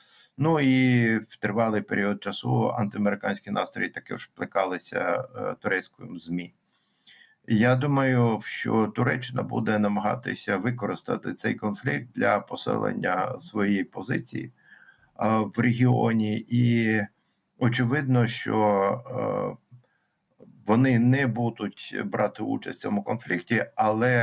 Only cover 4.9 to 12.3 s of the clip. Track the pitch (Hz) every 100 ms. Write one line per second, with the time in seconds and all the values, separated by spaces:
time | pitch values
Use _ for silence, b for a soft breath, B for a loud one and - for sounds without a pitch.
4.9 | 98 90 87 - 110 101 95 104 95 -
5.9 | - 92 90 82 87 87 _ _ b b
6.9 | b b b b b - 107 120 127 147
7.9 | 139 131 127 117 107 - - 113 110 107
8.9 | 120 123 147 123 123 104 113 110 107 104
9.9 | 104 101 - - 98 - 98 107 123 101
10.9 | 92 - - - - 113 107 107 101 131
11.9 | 143 123 - 107